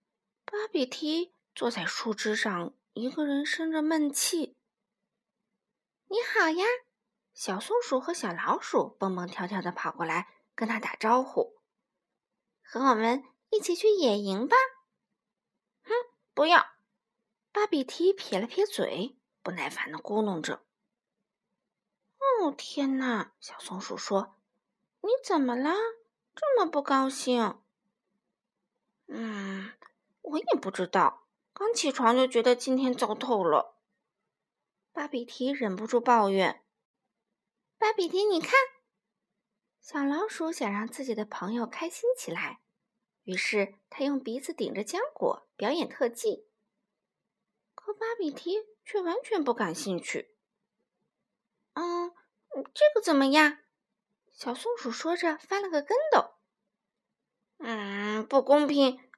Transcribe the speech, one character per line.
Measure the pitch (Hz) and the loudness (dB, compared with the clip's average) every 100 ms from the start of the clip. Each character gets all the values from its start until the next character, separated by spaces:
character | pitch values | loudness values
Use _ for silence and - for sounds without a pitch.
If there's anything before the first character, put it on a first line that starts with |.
| _ _ _ _ - | _ _ _ _ -10
芭 | 415 427 | -8 -2
比 | 370 254 | 0 0
提 | - 302 330 359 _ _ - | -2 -2 -2 -4 _ _ -4
坐 | 240 | -4
在 | 220 | -2
树 | 165 - 226 | -4 -4 -4
枝 | 208 214 214 | -4 -2 0
上， | 220 175 170 - _ | 0 -2 -6 -10 _
一 | - 247 | -8 -6
个 | 302 294 | -4 -2
人 | 277 | -2
生 | 294 - 320 | -2 -2 -2
着 | 320 | 0
闷 | 302 320 294 | 2 2 0
气。 | 285 - 330 277 _ _ _ _ _ _ _ _ _ _ _ _ _ _ _ - | 0 -2 -2 -4 _ _ _ _ _ _ _ _ _ _ _ _ _ _ _ -6
“你 | 403 | -4
好 | 480 440 320 | 0 2 2
呀！” | 330 427 494 - _ _ _ _ | 2 0 -2 -6 _ _ _ _
小 | - - 190 | -10 -6 -6
松 | - 480 | -2 -2
鼠 | 480 262 | 0 -2
和 | 262 | -2
小 | 349 196 | -4 -6
老 | 170 - 359 | -4 -2 -2
鼠 | - 262 - | 0 0 0
蹦 | - 196 180 | -2 -4 -4
蹦 | 180 | -8
跳 | - 180 | -8 -6
跳 | 196 | -4
地 | 175 | -4
跑 | - 165 | -6 -6
过 | - 165 | -4 -4
来 | 165 - _ _ | -4 -6 _ _
跟 | - 220 | -8 -6
他 | 226 | -4
打 | - | -6
招 | - 220 247 | -4 2 2
呼。 | 262 - - - _ _ _ _ _ _ _ _ _ _ | 2 -2 -2 -6 _ _ _ _ _ _ _ _ _ _
“和 | - 233 269 | -10 0 2
我 | |
们 | 220 226 262 - _ _ | 4 2 0 -4 _ _
一 | 427 | -2
起 | 403 | 0
去 | 339 427 | 2 4
野 | 403 269 208 | 4 4 2
营 | 202 190 269 | 0 -2 4
吧。 | 494 523 - _ _ _ _ _ _ _ _ _ _ | 4 4 -2 _ _ _ _ _ _ _ _ _ _
”“哼， | - 466 480 _ _ | -4 -2 -2 _ _
不 | - 311 | 2 6
要。” | 349 - - _ _ _ _ _ _ _ | 6 4 -4 _ _ _ _ _ _ _
芭 | 415 415 | -2 0
比 | 294 | 0
提 | 254 - 359 | -2 2 2
撇 | 392 - 190 | 2 -2 -4
了 | 226 | -2
撇 | - | 0
嘴， | 403 - - 147 240 - _ _ | 0 0 -4 -4 -6 -10 _ _
不 | - | -10
耐 | 180 - | -6 -6
烦 | - - | -6 -8
地 | 156 | -8
咕 | - 208 | -4 0
哝 | 214 170 | 0 -2
着。 | - - _ _ _ _ _ _ _ _ _ _ _ _ _ _ _ _ 554 480 | -6 -8 _ _ _ _ _ _ _ _ _ _ _ _ _ _ _ _ 2 4
“哦， | 320 - | 2 -2
天 | - - 269 262 | -6 -2 0 0
哪！” | 262 233 240 _ | 0 -2 -4 _
小 | - - | -20 -16
松 | - 190 | -12 -10
鼠 | - 202 | -8 -8
说 | - 196 185 _ _ _ _ _ _ _ | -2 -2 -2 _ _ _ _ _ _ _
，“你 | 403 523 | 0 0
怎 | 523 330 | 2 2
么 | 254 240 | 2 0
了？ | 285 392 453 453 _ _ _ - | 0 0 -2 -6 _ _ _ -4
这 | 587 508 | 2 4
么 | 339 | 4
不 | 294 | 0
高 | 277 269 269 | 2 2 2
兴 | 269 262 247 214 - _ _ _ _ _ _ _ _ _ _ _ _ _ _ - | -2 0 0 0 -4 _ _ _ _ _ _ _ _ _ _ _ _ _ _ -14
？”“嗯， | 208 226 208 196 190 202 - - _ _ _ | -10 -8 -6 -8 -8 -10 -16 -20 _ _ _
我 | - 302 | -8 -6
也 | - 523 | 0 0
不 | 190 | 0
知 | - 180 | -4 0
道， | 190 160 - _ _ _ | 4 4 2 _ _ _
刚 | - 415 | -4 -2
起 | 466 294 | 0 0
床 | 269 233 | 2 4
就 | 247 254 | 6 4
觉 | 240 | 4
得 | 240 | 4
今 | 240 269 262 | 4 2 0
天 | 262 | 0
糟 | 254 226 | 0 -2
透 | 214 262 214 | -2 0 2
了。” | 170 147 - - _ _ _ _ _ _ _ _ _ _ _ | 4 4 2 -6 _ _ _ _ _ _ _ _ _ _ _
芭 | 330 294 | -10 -6
比 | 254 | -6
提 | 240 - 262 | -8 -4 -2
忍 | 277 220 | 0 -2
不 | 185 | -4
住 | 220 240 | -2 0
抱 | 240 233 202 | 4 4 4
怨。 | 196 170 - _ _ _ _ _ _ _ _ _ _ _ _ | 4 2 0 _ _ _ _ _ _ _ _ _ _ _ _
“芭 | 427 | 0
比 | 427 339 | 2 0
提， | 370 | 2
你 | 415 339 | 2 2
看。” | - 539 523 - _ _ _ _ _ _ _ _ _ _ | 4 4 4 -2 _ _ _ _ _ _ _ _ _ _
小 | - 302 | -8 -2
老 | 277 302 427 | 0 0 -2
鼠 | - 330 | -2 -4
想 | 330 220 | -2 -4
让 | 202 226 | -2 -6
自 | - | -6
己 | 269 | -6
的 | 220 208 | -6 -6
朋 | - 180 | -6 -6
友 | 240 233 | -4 -4
开 | - 330 | -6 -8
心 | - 466 508 | -2 -2 -2
起 | - | -4
来， | 170 - - _ _ _ _ _ _ | -6 -8 -10 _ _ _ _ _ _
于 | - 185 | -8 -4
是 | - 214 196 - _ | -2 0 -2 -6 _
它 | - | -6
用 | 277 269 | -2 -2
鼻 | 247 247 | -4 -8
子 | 311 | -8
顶 | 330 208 | -6 -4
着 | 196 | -4
浆 | 208 349 587 | -4 -4 -6
果 | - - - - - | -2 -2 -2 -8 -4
表 | 208 | -2
演 | 330 - | -2 -4
特 | - 247 | -2 -2
技。 | 240 440 - - _ _ _ _ _ _ _ _ _ _ _ _ | 0 -4 -4 -8 _ _ _ _ _ _ _ _ _ _ _ _
可 | - - | -14 -12
芭 | 415 453 466 | -6 -6 -4
比 | 320 | -4
提 | 277 339 415 440 _ | -4 -4 -4 -4 _
却 | - 415 | -6 -4
完 | 349 415 | -2 -4
全 | - 392 | -2 -2
不 | 285 | 0
感 | 233 185 | 0 -2
兴 | 165 196 175 | -4 -4 -4
趣。 | - - - _ _ _ _ _ _ _ _ _ _ _ _ _ _ | -4 -8 -10 _ _ _ _ _ _ _ _ _ _ _ _ _ _
“嗯， | 311 349 349 349 - _ _ _ 285 277 | -8 -4 -4 -6 -10 _ _ _ -10 -10
这 | - 605 | 4 6
个 | 466 | 6
怎 | 392 | 4
么 | 285 269 | 4 6
样？” | 302 302 294 _ _ _ _ _ _ _ | 6 6 4 _ _ _ _ _ _ _
小 | - 247 | -12 -10
松 | 254 453 480 | -6 -4 -4
鼠 | 247 | -4
说 | 233 320 | -4 -4
着 | 349 349 311 | -2 -2 -4
翻 | - 392 | -4 -4
了 | 392 | -2
个 | 311 | -2
跟 | 285 480 622 | 0 0 4
斗。 | 508 - - _ _ _ _ _ _ _ _ _ _ _ - | 2 2 -6 _ _ _ _ _ _ _ _ _ _ _ -12
“嗯， | 233 220 202 202 208 214 214 | -6 -6 -6 -4 -4 -4 2
不 | 269 | 2
公 | 262 294 294 | 6 6 6
平！ | 285 262 254 - | 4 4 2 -8